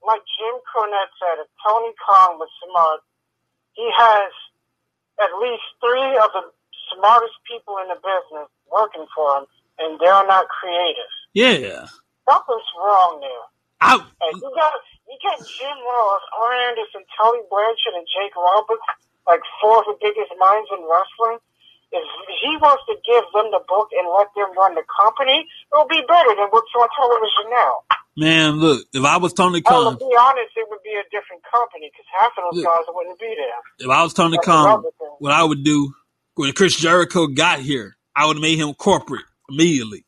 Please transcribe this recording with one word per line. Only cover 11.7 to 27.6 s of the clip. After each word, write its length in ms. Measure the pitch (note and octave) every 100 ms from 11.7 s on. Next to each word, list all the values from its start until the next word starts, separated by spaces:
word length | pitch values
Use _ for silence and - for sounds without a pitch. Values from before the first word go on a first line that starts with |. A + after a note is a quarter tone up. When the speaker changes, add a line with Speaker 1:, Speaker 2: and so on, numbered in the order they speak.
| E2 - - _ _ -
Speaker 1:
Something's 460 | C#4 - A3+ - -
wrong 400 | G3 G3+ F3+ D#3
there. 240 | C#3 B2 A2+ _ _ _
Speaker 2:
I 160 | G3+ B3+
Speaker 1:
Like, 440 | D#3+ _ E3 F3
you 80 | C#4 C#4
got, 160 | D#4 C4+ _ _ _
you 120 | C4+
got 160 | G4+ D#4+ D#3
Jim 320 | - C4+ C#4+ B3
Ross, 380 | B3 G#3+ G3 - G3+
Arn 160 | A#3 B3 B3
Anderson, 320 | A#3 G#3+ G3+ F#3+
Tully 320 | - A3 A#3+ G#3
Blanchard, 440 | G3 G#3+ A3+ A#3+
and 140 | F3+ E3+
Jake 240 | F#3 G3+
Roberts, 480 | F3+ F3+ G3 - A3 - - _ _ -
like, 160 | E3+ - -
four 240 | G#3+ A3 G#3
of 0 |
the 120 | G#3
biggest 320 | G#3+ G#3+ G#3 F3
minds 300 | F#3 G#3 G3+
in 80 | G3
wrestling. 560 | D#3+ E3+ F#3+ - A3+ A#3 _ _ _ _ _
If 120 | - - - - -
he 80 | C4+ D#4
wants 240 | D4+ C4+ -
to 40 | G#3 -
give 160 | A#3+ -
them 160 | G#3 A3
the 120 | G3 -
book 200 | F#3 G#3 F3
and 120 | F3+
let 160 | F#3 G3+ G3+
them 160 | G3 F#3
run 160 | F#3+ E3
the 80 | D#3
company, 560 | - G3+ - C4 C#4+ D#4+ - -
it'll 160 | D4 D4+
be 160 | D#4
better 320 | C#4 E4+ C#4 G3+
than 160 | G3+
what's 160 | A3+ A3 A#3+
on 120 | A#3 C#4+
television 480 | B3+ A#3 G#3+ - G#3
now. 260 | A#3+